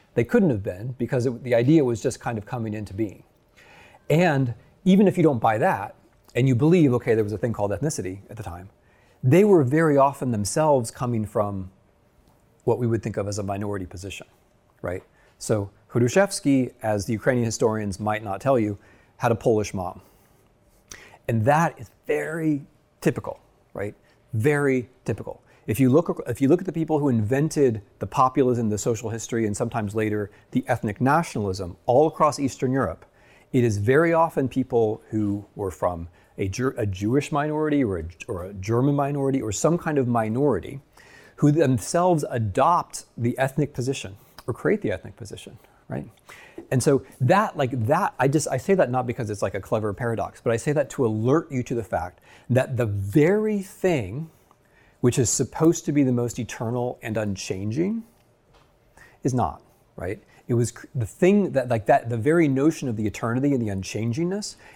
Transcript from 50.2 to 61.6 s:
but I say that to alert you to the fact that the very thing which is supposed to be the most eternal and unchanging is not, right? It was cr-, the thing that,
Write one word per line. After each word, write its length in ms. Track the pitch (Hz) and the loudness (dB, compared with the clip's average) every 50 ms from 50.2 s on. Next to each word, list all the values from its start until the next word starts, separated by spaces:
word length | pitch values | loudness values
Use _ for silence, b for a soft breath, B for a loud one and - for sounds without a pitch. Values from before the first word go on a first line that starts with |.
| 90 92 - - | -6 -8 -8 -6
but 140 | - 123 117 | -2 -2 -2
I 40 | |
say 140 | 113 - 151 147 | 0 0 0 0
that 160 | 151 135 - | 0 -2 -2
to 140 | - - 127 | -2 -2 0
alert 460 | 110 110 107 110 123 143 165 165 - | 0 0 0 2 2 2 2 0 -2
you 120 | 139 123 120 | -6 -6 -4
to 100 | - 135 | -4 -4
the 100 | 117 101 | -6 -4
fact 380 | - - 85 82 90 - _ b b b b b b | -4 -4 -4 -4 -6 -12 _ b b b b b b
that 280 | 120 127 135 - 131 | 2 2 2 2 0
the 80 | 113 120 | -2 -2
very 760 | 104 101 101 98 101 - 151 147 170 202 214 214 214 214 202 | -2 -2 -4 -4 0 4 4 4 6 4 2 0 0 -2 -4
thing 680 | 185 - - - - 185 - 135 101 90 107 147 160 160 _ _ _ _ _ _ b b b b b b b b | -6 -8 -10 -2 0 0 0 0 -2 -6 -8 -10 -10 -12 _ _ _ _ _ _ b b b b b b b b
which 180 | - 123 - | 0 0 2
is 120 | 147 120 - | 2 0 0
supposed 560 | - - 131 - - - 160 165 165 - - | 0 -2 -4 -4 -2 2 2 2 2 2 -2
to 60 | 165 | -2
be 120 | 143 147 139 | 2 2 2
the 80 | 127 | 2
most 280 | 123 120 120 117 - - | 2 0 -2 -4 -6 -8
eternal 600 | 113 - - - 123 110 123 123 120 123 - - | -10 -10 -8 -8 -6 -6 -4 -4 -6 -6 -8 -10
and 160 | - 120 104 | -8 -6 -4
unchanging 840 | 110 107 104 95 95 - - 95 92 101 107 110 151 170 202 226 226 220 _ _ _ _ _ _ _ _ _ _ _ _ _ _ _ _ _ b b b b b b - | -4 -4 -4 -6 -8 -6 -8 -8 -6 -6 -6 -4 -2 -2 -2 -2 -6 -8 _ _ _ _ _ _ _ _ _ _ _ _ _ _ _ _ _ b b b b b b -4
is 100 | 139 127 | -2 0
not, 280 | 123 101 76 - - _ _ _ _ _ _ - | 0 -2 -2 -4 -10 _ _ _ _ _ _ -14
right? 280 | - 85 90 104 - _ b b b b | -10 -8 -8 -8 -10 _ b b b b
It 80 | b 123 | b 0
was 160 | 117 120 113 | 0 0 -2
cr-, 160 | - - - - - | -4 -12 -18 -10 -6
the 100 | 131 110 | -6 -6
thing 460 | - - - 180 180 202 208 185 143 | -6 -2 2 4 4 4 4 2 2
that, 160 | 135 135 | 0 -2